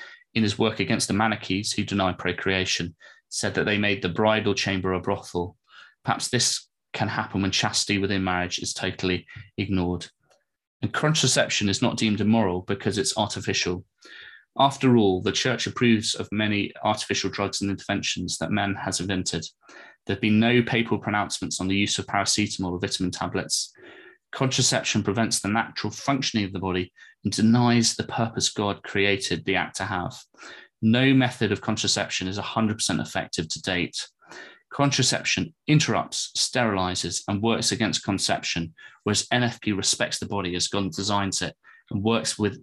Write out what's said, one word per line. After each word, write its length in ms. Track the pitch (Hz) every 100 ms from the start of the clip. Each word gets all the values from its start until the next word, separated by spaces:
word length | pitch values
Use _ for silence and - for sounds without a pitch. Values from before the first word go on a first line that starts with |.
| - - _
in 100 | 117
his 160 | 107 104
work 220 | 113 107
against 260 | 92 113 -
the 60 |
Manichees 600 | 98 113 104 - 98 107
who 100 | -
deny 280 | 101 98 95
procreation, 800 | 87 90 87 98 95 92 - 87 - - - _
said 240 | - 104
that 120 | 101 110
they 120 | 101
made 240 | 104 98
the 80 | 95
bridal 440 | 82 107 107 104
chamber 400 | 98 - 95 92
a 60 | 92
brothel. 560 | 90 98 - 87 87 - _ - - _
Perhaps 240 | - 101 -
this 400 | 123 - - - _ _
can 140 | - 107
happen 340 | 113 107 98
when 100 | 98
chastity 460 | - 110 - - 101
within 260 | 98 98
marriage 360 | 92 90 90 -
is 140 | -
totally 520 | - 95 - 92 87 - - - -
ignored. 480 | 104 95 87 90 - _ _ _ _ _ _ _
And 120 | 127
contraception 760 | - 151 156 135 143 - - 104
is 140 | 95
not 160 | 123 117
deemed 240 | 113 104
immoral 400 | 104 113 101 90
because 360 | 92 98 107 98
it's 200 | - -
artificial. 680 | 101 - 98 98 90 90 - _ - - - - _ -
After 400 | 135 - 135 120
all, 240 | 101 92
the 100 | 98
church 360 | 98 135 117 -
approves 480 | - 120 110 110 -
of 120 | 104
many 420 | 104 107 104 - -
artificial 460 | - 107 - 101 95
drugs 320 | - 98 -
and 80 | 101
interventions 680 | 92 - 98 80 - 87 -
that 120 | 82
man 240 | 101 101 92
has 240 | 98 95
invented. 460 | 92 92 90 87 80 - - - - - -
There 100 | 98
have 60 |
been 180 | 110 107
no 220 | 117 120
papal 340 | 117 117 113 107
pronouncements 640 | - 104 101 - - -
on 60 | 92
the 80 | 98
use 220 | 101 -
of 100 | 98
paracetamol 640 | 101 98 - 104 - 92
or 80 | 90
vitamin 320 | 95 - 92
tablets. 600 | - 90 95 85 - - - - - - - _
Contraception 720 | - 131 127 123 123 - 107
prevents 360 | 104 98 110 -
the 80 | 98
natural 440 | 110 117 - -
functioning 540 | - - 139 131 110 98
of 80 |
the 60 | 95
body 320 | 92 92 90 - - _
and 80 | 107
denies 640 | - 110 117 120 120 113 -
the 80 |
purpose 460 | 117 - 113 - -
God 340 | - 101 98
created 640 | - 101 101 98 - 85 80
the 100 | 92
act 220 | 87 -
to 80 | 95
have. 300 | 92 87 - - - - - - _
No 320 | 110 120 135
method 380 | 135 127 - 107
of 100 | 101
contraception 680 | - 110 101 - 98 - 95
is 100 | 98
a 60 |
hundred 320 | 95 117 110 110
percent 260 | - 92
effective 480 | - 92 - - 80
to 120 | -
date. 460 | - 90 87 - - _ - - - - _
Contraception 840 | - 139 131 127 - - - - - -
interrupts, 640 | 151 135 98 - - - -
sterilizes, 880 | - 131 117 98 90 90 90 - -
and 140 | 101
works 300 | 113 113 -
against 320 | 92 107 78
conception, 720 | - 95 - - - 85 82 - - -
whereas 240 | 104 104 -
N 120 | 123
F 160 | 117 -
P 100 | -
respects 480 | 98 - - - -
the 80 | 95
body 280 | 101 90 87
as 120 | -
God 240 | 104 95
designs 500 | 82 98 101 98 -
it 140 | 85 - - - _
and 140 | 104
works 340 | 107 113 113 -
with, 220 | 104 95